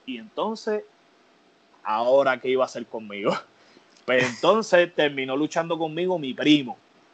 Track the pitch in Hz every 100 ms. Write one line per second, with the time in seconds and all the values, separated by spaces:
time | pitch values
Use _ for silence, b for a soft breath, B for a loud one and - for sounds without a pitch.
0 | - 120 110 - 202 220 220 214 208 _
1 | _ _ _ _ _ _ _ _ 107 110
2 | 120 135 135 127 131 131 127 123 113 117
3 | 107 101 120 202 - _ b b _ _
4 | - 127 127 120 170 220 - 175 170 170
5 | 147 139 135 135 151 170 165 160 160 156
6 | 185 180 135 110 143 147 123 - _ _
7 | _